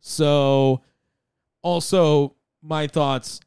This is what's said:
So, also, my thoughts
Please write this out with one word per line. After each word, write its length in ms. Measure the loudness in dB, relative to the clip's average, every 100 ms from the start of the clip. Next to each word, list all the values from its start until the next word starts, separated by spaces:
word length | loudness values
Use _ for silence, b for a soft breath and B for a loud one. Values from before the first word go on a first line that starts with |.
So, 840 | -10 -2 0 2 2 2 2 0 _ _ _ _ _ _ _ _
also, 720 | -4 -4 0 2 4 2 0 _ _ _
my 280 | -8 -6 -4
thoughts 520 | -2 -2 -4 -8 -18